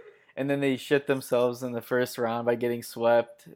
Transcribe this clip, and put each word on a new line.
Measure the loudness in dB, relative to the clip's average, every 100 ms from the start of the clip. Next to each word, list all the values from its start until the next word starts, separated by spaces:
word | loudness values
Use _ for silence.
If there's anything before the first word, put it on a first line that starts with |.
| -20 -20 _ -8
and | -2
then | 0
they | 0 -2
shit | 0 0 2
themselves | -2 0 0 2 -2
in | -6
the | -8
first | -2 0 0 -2
round | -4 0 0
by | 0
getting | 0 -4
swept. | -8 -2 4 4 2 -6 -20